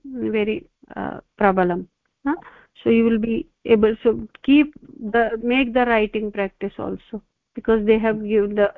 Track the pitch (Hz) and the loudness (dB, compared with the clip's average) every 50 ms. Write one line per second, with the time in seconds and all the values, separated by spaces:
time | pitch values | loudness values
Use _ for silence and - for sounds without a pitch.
0 | - 277 262 254 226 214 214 220 208 214 220 - - - _ _ _ - - - | -16 -14 -10 -6 -6 -4 -2 -2 -2 -2 -4 -6 -10 -14 _ _ _ -16 -12 -10
1 | - - - - - _ _ - 208 196 190 190 180 180 175 180 185 - _ _ | -10 -8 -10 -12 -16 _ _ 0 2 2 2 2 2 0 0 -4 -6 -10 _ _
2 | _ _ _ _ - 277 311 349 - - - - _ _ _ - - 233 226 226 | _ _ _ _ -4 -4 -4 -4 -6 -14 -20 -20 _ _ _ -4 0 2 2 4
3 | 226 233 233 220 214 233 226 220 - - _ _ - - 233 214 208 214 226 - | 4 2 2 0 0 -2 -4 -4 -6 -8 _ _ 0 2 2 4 4 2 0 0
4 | - 240 220 233 226 214 - - - - 277 294 302 302 302 - - - - - | 0 0 0 0 -4 -12 -16 -6 0 4 4 4 4 2 -2 -12 -20 -20 -18 -14
5 | 233 208 202 233 233 220 233 220 220 240 247 262 277 240 226 254 247 240 233 220 | -8 -4 -2 0 0 -2 -2 -4 -2 0 0 0 0 0 0 0 2 2 2 2
6 | 214 208 - 214 214 208 202 202 196 196 - - - 202 - - 208 202 196 185 | 0 0 -2 -4 -6 -6 -4 -4 -6 -6 -6 -8 -10 -10 -8 -8 -8 -8 -10 -10
7 | _ _ - 208 - _ _ _ _ _ _ - - - 226 220 208 208 220 220 | _ _ -14 -14 -14 _ _ _ _ _ _ -6 -2 0 0 2 2 2 2 2
8 | 214 226 220 214 214 208 214 214 202 202 208 208 202 202 - | 2 0 -2 -2 -2 0 0 0 0 0 0 0 0 0 0